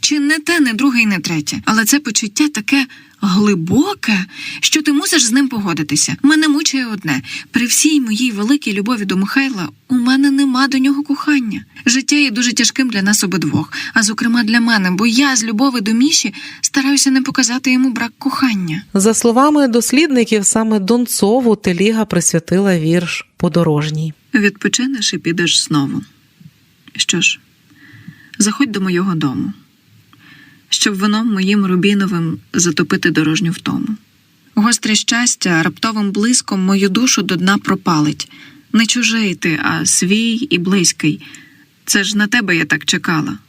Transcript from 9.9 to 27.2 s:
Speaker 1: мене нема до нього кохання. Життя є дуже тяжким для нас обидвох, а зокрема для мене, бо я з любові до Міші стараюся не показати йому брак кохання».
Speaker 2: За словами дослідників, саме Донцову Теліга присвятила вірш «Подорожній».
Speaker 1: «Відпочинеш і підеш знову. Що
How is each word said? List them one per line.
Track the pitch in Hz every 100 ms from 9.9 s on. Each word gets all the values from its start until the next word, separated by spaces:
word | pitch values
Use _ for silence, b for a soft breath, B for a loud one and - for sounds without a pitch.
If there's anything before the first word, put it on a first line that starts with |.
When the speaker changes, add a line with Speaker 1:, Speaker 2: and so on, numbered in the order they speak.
Speaker 1:
мене | 254 240 269 285
нема | 277 277 254 269
до | 269
нього | 262 277
кохання. | 294 277 - 294 233 170 - B -
Життя | 247 262 294
є | 285
дуже | 214 247
тяжким | 214 233 - 262
для | 214
нас | 196 208
обидвох, | 196 170 160 143 151 B B
а | 226
зокрема | 214 220 233 240
для | 214 233
мене, | 233 220 185
бо | 180 233
я | 226 285 262
з |
любові | 226 214 269 247
до | 202
Міші | 226 277 330 - B B B
стараюся | - - 269 277 277
не | 269
показати | 262 - 247 247 262
йому | 254 262
брак | 233 233 -
кохання». | 269 - 262 208 175 156 -
Speaker 2:
За | 196 196
словами | 226 240 233 285 294 277
дослідників, | 233 226 254 330 254 226 214 190
саме | 220 220 214
Донцову | 190 240 240 - 196 240 240 208
Теліга | - 175 196 226
присвятила | 214 175 - 165 - 175 202 175
вірш | 156 175 175 - - _
«Подорожній». | 175 170 165 147 151 151 160 - _
Speaker 1:
«Відпочинеш | 302 247 302 202 196 254 269 208
і | 180
підеш | 160 170 170 -
знову. | - 151 139 104 - _ _ _ - _ _ _ - -
Що | - 175